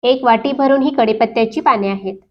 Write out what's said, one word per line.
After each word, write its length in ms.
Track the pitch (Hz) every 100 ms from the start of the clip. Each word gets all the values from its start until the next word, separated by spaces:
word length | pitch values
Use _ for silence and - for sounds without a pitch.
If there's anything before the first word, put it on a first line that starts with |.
एक 220 | 247 262
वाटी 280 | 254 226 277
भरून 300 | 277 269 277
ही 80 | 269
कढीपत्त्याची 680 | 277 220 220 226 226 220 -
पाने 280 | - 233 196
आहेत. 260 | 196 190 190 _